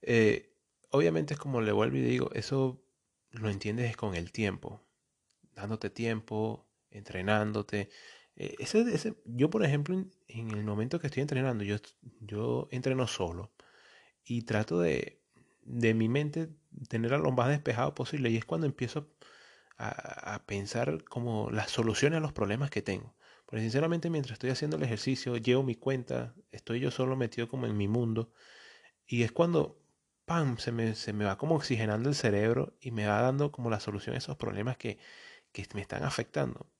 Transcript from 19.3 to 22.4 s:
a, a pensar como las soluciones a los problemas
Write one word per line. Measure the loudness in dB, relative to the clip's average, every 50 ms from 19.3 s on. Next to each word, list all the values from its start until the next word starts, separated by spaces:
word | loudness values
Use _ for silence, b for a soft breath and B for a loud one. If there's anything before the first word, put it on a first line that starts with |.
| B B B B B B B B B _
a, | -8 -6 -6 -6 -8 -10 -12 -10 -8 -8 -8
a | -8 -8
pensar | -6 -4 -4 -4 -4 -2 -2 0 0 -2 -4 -6
como | -8 -8 -6 -4 -2 -2 -2 -2 -2
las | -2 -2 -2 -2
soluciones | 0 0 2 2 2 2 2 2 2 2
a |
los | -2 -2 -2
problemas | -2